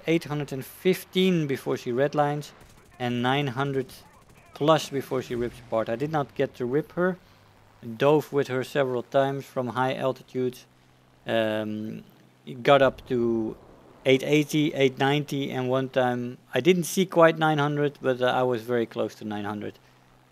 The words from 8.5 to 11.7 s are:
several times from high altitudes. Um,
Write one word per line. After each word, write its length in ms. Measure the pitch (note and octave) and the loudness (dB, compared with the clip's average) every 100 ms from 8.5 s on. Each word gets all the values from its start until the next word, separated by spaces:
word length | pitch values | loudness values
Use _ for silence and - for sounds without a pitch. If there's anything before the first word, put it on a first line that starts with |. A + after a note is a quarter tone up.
| B2+ | -4
several 380 | A#2 D3 C3 B2 | -2 0 0 -2
times 400 | - C#3 C#3 C#3 | 0 2 2 -2
from 260 | - C3+ B2 | -6 -6 -4
high 260 | A#2 C3 | -2 -2
altitudes. 720 | A#2+ C3 - - B2+ B2+ - - _ _ _ _ _ | 0 -4 -4 -8 -4 -4 -4 -16 _ _ _ _ _
Um, 800 | - A2+ A2 G#2+ G#2+ | -4 0 0 -2 -4